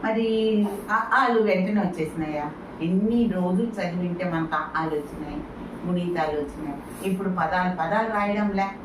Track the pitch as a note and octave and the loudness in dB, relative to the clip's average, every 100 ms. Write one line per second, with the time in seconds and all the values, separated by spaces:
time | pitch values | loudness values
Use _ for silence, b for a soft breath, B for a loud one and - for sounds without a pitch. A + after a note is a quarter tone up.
0 | A3 A3 A3+ A3 A3 G#3+ G3+ - - G#3+ | 0 0 2 4 4 4 2 -2 -2 0
1 | - B3+ B3 A3+ G#3 F#3 F#3 G#3 F3+ E3 | 2 4 6 4 4 4 4 2 2 0
2 | D#3 E3 D#3 D3+ D3 - - - E3 F#3 | -4 -2 -4 -2 -4 -8 -12 -4 0 2
3 | G#3+ A#3+ A3 F#3 F3+ F#3+ A#3 - F3+ F3 | 4 4 2 2 2 2 0 -2 -4 -2
4 | F3 F3 F3+ E3 D#3+ D#3 D#3 D#3+ D#3+ D3+ | -2 -2 -2 -2 0 -2 -2 -2 -2 -2
5 | D3 - D3+ D3 - - - - E3+ F3+ | -4 -8 -8 -8 -8 -10 -12 -8 -2 -2
6 | F3 F3 D#3+ D3+ C#3 - D#3 C#3 - - | 0 0 0 0 -4 -6 -8 -8 -10 -6
7 | F#3+ F#3 G3 F#3 - F#3 F#3 F3+ E3+ G#3 | -2 -2 -2 0 0 2 0 0 0 0
8 | A3 G#3 G3+ G#3 G#3 F#3+ G3 - | 0 0 0 2 0 0 -2 -4